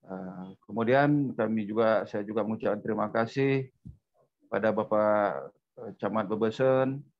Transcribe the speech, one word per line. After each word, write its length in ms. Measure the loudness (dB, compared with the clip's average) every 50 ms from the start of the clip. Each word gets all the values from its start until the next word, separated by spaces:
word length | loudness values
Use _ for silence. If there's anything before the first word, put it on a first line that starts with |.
| _ -12
Eh, 380 | -12 -10 -10 -10 -12 -12 -14 -14 -16 _ _
kemudian 720 | -8 -4 -2 2 4 4 6 6 4 4 2 2 -2 -2 -2
kami 320 | -2 0 0 -2 -2 -2
juga, 320 | 0 2 4 4 4 2 0 -2
saya 160 | -4 -6 -4
juga 160 | -2 -2 -2
mengucapkan 400 | -2 -2 -4 -2 -2 -2 -2 -2
terima 260 | -2 -4 -2 -2 -2 -2 0
kasih 560 | -2 -2 0 0 0 0 2 2 0 -2 -6 _ _ _ -20 -20 _ _ _ _ _ _ _ _ _ _ _
pada 240 | -4 0 0 0 0
Bapak, 800 | 0 0 0 2 2 4 4 4 4 2 2 0 -4 -8 -12 _ _ _ _ _ -16 -14
eh, 60 | -14 -12 _
Camat 240 | -6 -2 -2 -2 -2
Bebesen 800 | -2 -2 0 0 -2 0 2 2 4 4 4 2 0 -2 -6 -10 _ _